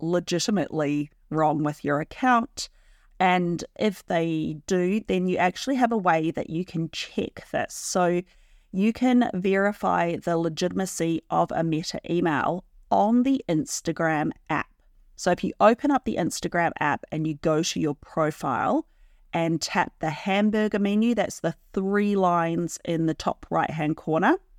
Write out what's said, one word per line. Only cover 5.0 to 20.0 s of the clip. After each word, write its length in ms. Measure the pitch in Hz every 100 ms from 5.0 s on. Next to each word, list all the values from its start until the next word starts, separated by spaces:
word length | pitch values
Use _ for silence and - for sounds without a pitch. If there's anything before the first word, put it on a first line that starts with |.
| -
then 220 | 185 185
you 100 | -
actually 380 | 180 - 262 262
have 160 | 233
a 40 | 226
way 340 | 180 160 160
that 180 | - -
you 140 | 160
can 260 | 180 165 160
check 580 | - - - - - -
this. 220 | - -
So 480 | - - 185 175 175 - _ _ _ _
you 200 | 190 220
can 380 | - 254 247 233
verify 840 | 180 190 196 202 208 185 180 170 170
the 200 | 175 170
legitimacy 840 | 170 156 180 180 185 - 165 160 -
of 200 | 165 175
a 100 | -
Meta 380 | 165 156 - - -
email 520 | 170 170 139 - 175 _ - -
on 320 | 196 208 240
the 200 | 262 269 -
Instagram 840 | 160 - - - 156 165 151 156 - -
app. 180 | 151 - _ _ _ _
So 160 | - 180
if 120 | 180
you 100 | 185 -
open 300 | 208 247 294
up 140 | 269
the 120 | 220 -
Instagram 560 | 160 - 165 175 170 -
app 280 | 147 - -
and 160 | 156 156
you 80 | 147
go 260 | 165 156
to 180 | 175 -
your 140 | 156
profile 920 | 139 - 165 156 - 143 113 117 285 - _ - _ -
and 300 | 170 165 160
tap 320 | - 190 - -